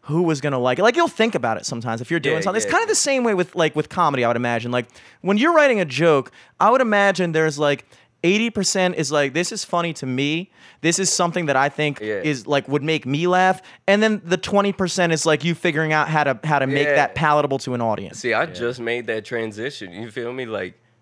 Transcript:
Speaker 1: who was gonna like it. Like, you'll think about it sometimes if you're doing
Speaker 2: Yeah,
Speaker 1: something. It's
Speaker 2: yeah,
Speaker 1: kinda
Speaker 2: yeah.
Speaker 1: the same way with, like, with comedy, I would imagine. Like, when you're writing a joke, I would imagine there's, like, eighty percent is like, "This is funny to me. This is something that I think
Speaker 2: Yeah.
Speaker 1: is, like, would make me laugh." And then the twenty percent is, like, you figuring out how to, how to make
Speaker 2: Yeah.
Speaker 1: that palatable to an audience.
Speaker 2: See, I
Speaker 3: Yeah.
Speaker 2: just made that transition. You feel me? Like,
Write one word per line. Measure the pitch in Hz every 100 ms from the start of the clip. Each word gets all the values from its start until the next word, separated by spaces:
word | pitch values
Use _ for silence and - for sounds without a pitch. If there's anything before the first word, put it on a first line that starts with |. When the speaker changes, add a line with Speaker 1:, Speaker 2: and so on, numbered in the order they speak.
| -
Speaker 1:
who | 156
was | 175 151
gonna | 147 131
like | 123 127
it. |
Like, | 208 247
you'll | 330
think | - 226 -
about | 117 107
it | -
sometimes | 117 120 113
if | 123
you're | 170
doing | 139 120
Speaker 2:
Yeah, |
Speaker 1:
something. | 190 202
It's | 214
Speaker 2:
yeah, |
Speaker 1:
kinda | 359 440
Speaker 2:
yeah. |
Speaker 1:
the | 440
same | - 269
way | 233
with, | 196 175
like, | 185 160 151
with | 151
comedy, | - 165 139
I | 117
would | 117
imagine. | 123 117 120
Like, | 123 120 - - _
when | 170 208
you're | 294
writing | 339 285 226
a |
joke, | 165 127 165 147 127 - - _
I | 196
would | 262
imagine | 240 208 202 185 180
there's, | 160 156 143
like, | 147 143 - - _ _
eighty | 170 202 233
percent | 220 190 196 185 -
is | 143
like, | 147 139
"This | 135 175
is | 220
funny | - 175 170
to | 156 131
me. | 127 143 160 185 _ - _
This | 156 170
is | 185
something | - 175 175 160
that | 131
I | 143
think | - 151 135
Speaker 2:
Yeah. | 107 104
Speaker 1:
is, | 151 139 110
like, | 143 131
would | 143
make | 143 156 127
me | 143 175
laugh." | 180 185 185 - - -
And | 202
then | 220 214
the | 170 175
twenty | - 202 202
percent | - 185 190 175
is, | 160
like, | 160 151
you | 156
figuring | 165 180 151 156
out | 156 147
how | 156
to, | 143 123
how | 156 147
to | 135
make | 139 143
Speaker 2:
Yeah. | 143
Speaker 1:
that | 143
palatable | - 151 147 147 135
to | -
an | 123
audience. | 117 101 98 -
Speaker 2:
See, | 123
I | 110
Speaker 3:
Yeah. | 160
Speaker 2:
just | 90 120 123
made | 117 120 117
that | 110
transition. | 107 120 113 104 123 - 98
You | 87 117
feel | 117 117
me? | 127 123
Like, | 107 92 - _ _